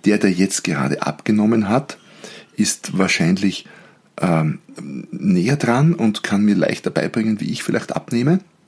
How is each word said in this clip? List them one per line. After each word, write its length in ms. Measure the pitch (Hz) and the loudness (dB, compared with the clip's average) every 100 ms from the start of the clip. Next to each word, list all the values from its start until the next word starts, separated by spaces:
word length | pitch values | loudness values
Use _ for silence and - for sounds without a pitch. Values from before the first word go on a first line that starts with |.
| 101 | 0
der, 120 | 104 | 2
der 140 | 101 | 2
jetzt 320 | 87 95 - | 2 0 0
gerade 400 | - 73 65 - | -4 -2 -2 -2
abgenommen 640 | - - - 107 107 113 101 | -4 -6 0 2 2 2 2
hat, 300 | 120 - - - - - - - - | 0 -2 -12 -20 -20 -20 -20 -8 -2
ist 420 | 104 - - - | -2 -2 -4 -2
wahrscheinlich 720 | 95 - 85 95 101 - - - - _ _ - | 0 2 2 2 0 -2 -10 -20 -20 _ _ -4
ähm, 400 | 92 80 78 69 - - 73 67 - | 0 2 0 -4 -10 -16 -12 -12 -12
näher 460 | - 101 90 98 143 | -4 0 2 2 0
dran 360 | 117 120 156 | 0 4 4
und 300 | 170 113 104 | 4 0 0
kann 200 | - 101 | -2 0
mir 120 | 104 95 | 2 2
leichter 360 | - - 90 | 2 0 -4
beibringen, 480 | - 87 117 110 104 | -2 -2 -2 -2 -2
wie 120 | - | -4
ich 120 | - | -6
vielleicht 320 | - - - - | -4 -4 -4 -8
abnehme, 440 | - 120 131 190 - _ | -4 0 2 2 0 _